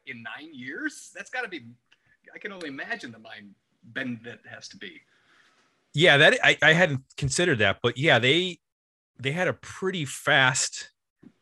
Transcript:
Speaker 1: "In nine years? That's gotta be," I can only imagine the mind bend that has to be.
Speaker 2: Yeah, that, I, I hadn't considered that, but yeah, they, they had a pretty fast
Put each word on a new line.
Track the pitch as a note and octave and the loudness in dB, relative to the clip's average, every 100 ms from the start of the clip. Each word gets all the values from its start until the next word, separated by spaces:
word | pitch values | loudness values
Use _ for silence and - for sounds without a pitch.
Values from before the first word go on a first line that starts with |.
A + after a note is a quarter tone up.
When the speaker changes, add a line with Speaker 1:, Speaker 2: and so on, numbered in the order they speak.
| C3+ | -18
Speaker 1:
"In | A#2+ | -16
nine | A2+ A#2+ D#3 | -14 -16 -16
years? | C3+ C3 G3+ D4+ - - F3 | -16 -14 -10 -10 -10 -18 -18
That's | G3+ | -12
gotta | B3+ A3+ | -10 -10
be," | E3 A#2 A#2+ _ _ _ _ _ | -12 -16 -20 _ _ _ _ _
I | - | -16
can | G#3 | -16
only | F#3+ D#3 | -12 -12
imagine | C3+ F#3+ A#3 C3 | -12 -12 -12 -14
the | A2 | -20
mind | A2+ G#2+ G2+ _ _ _ | -20 -20 -20 _ _ _
bend | - A#2+ B2+ A#2 | -16 -12 -10 -10
that | A#2 A2 - | -14 -18 -20
has | G#2+ - | -20 -20
to | G2 | -18
be. | G2 - _ _ _ _ _ _ _ _ _ | -18 -20 _ _ _ _ _ _ _ _ _
Speaker 2:
Yeah, | C#3+ E3 C#3+ | 2 4 8
that, | E3+ B3+ | 6 6
I, | C#3+ D#3 | 2 4
I | D3+ | 4
hadn't | E3 F3+ C3+ - - | 4 2 0 -8 -8
considered | C3+ - F3 A#2+ | -4 0 0 2
that, | G2 - | 2 2
but | A#2+ B2 | -2 0
yeah, | D#3 B2 | 2 4
they, | B2+ E3 F#3 E3+ _ _ _ _ _ - | 4 2 0 -8 _ _ _ _ _ -10
they | B2+ | -6
had | E3 E3+ | -2 -4
a | |
pretty | - - - F#3+ F#3 C3+ | -4 -12 -8 -6 -6 -8
fast | - D3 D3 C3 C3 - - - _ _ _ - _ | -6 2 4 4 2 -4 -8 -16 _ _ _ -20 _